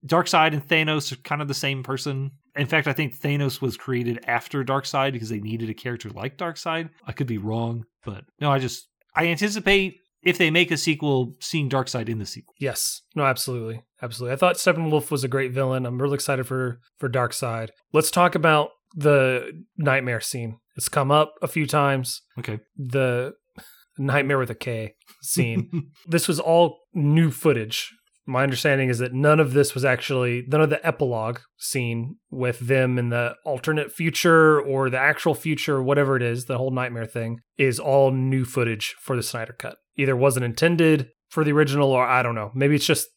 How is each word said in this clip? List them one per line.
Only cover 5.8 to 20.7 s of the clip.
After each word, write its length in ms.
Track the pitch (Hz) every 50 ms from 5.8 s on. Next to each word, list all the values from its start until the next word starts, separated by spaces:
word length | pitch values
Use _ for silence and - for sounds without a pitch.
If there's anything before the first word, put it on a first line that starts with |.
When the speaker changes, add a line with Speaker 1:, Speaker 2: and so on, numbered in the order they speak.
| - 123 120 117 - 107
Speaker 1:
like 260 | 107 101 101 135 143
Darkseid. 540 | - 185 170 165 - - 170 160 165 165 160 _ _ _
I 60 | - -
could 140 | - 143
be 120 | 123 113 104
wrong, 460 | 95 107 110 117 117 117 117 117 110 _ _ _ _
but 200 | - 101 98 - _ _ _
no, 100 | 147 147 139
I 60 | 135
just, 280 | 127 123 - - - _ _ _ _ _ _
I 120 | 156 165 170
anticipate 680 | 170 147 202 190 202 220 175 196 202 196 190 190 - _ _ _ _ _ _
if 160 | 180 170 175
they 120 | 185 160
make 200 | 156 175 180 175
a 60 | 165
sequel, 600 | 143 - 165 156 143 151 147 139 131 127 120 135 _
seeing 280 | - - - 160 147 131
Darkseid 380 | 139 135 127 - - 123 113 110
in 100 | 117 110
the 80 | 98
sequel. 280 | - - - - _ _ _
Speaker 2:
Yes. 400 | 135 131 117 - - - - - _ _ _
No, 100 | 160 147
absolutely. 580 | 135 131 120 - - 127 120 113 110 113 117 - _ _ _ -
Absolutely. 300 | 120 113 113 123 120 131
I 20 |
thought 200 | 135 - 180 175
Steppenwolf 540 | - - 190 170 160 165 156 156 151 - -
was 140 | 156 139 127
a 40 | 127
great 240 | 127 135 135 127 123
villain. 340 | 135 135 131 131 131 127
I'm 140 | 120 123 123
really 140 | 135 143 143
excited 300 | 139 - - 139 131 127
for, 340 | - 131 131 127 123 120 - _ _ _ _
for 100 | - 131
Darkseid. 640 | 120 131 123 117 - - - 120 113 113 113 110 _ _ _ _ -
Let's 180 | 151 156 -
talk 240 | - 180 175 180 -
about 360 | 175 151 165 156 151 147 - - _ _ _ _
the 580 | 165 143 151 143 139 131 131 127 123 - 113 - 160 - _ _
nightmare 440 | - 156 143 131 135 123 127 120 110
scene. 380 | - - - 127 117 110 110 _ _ _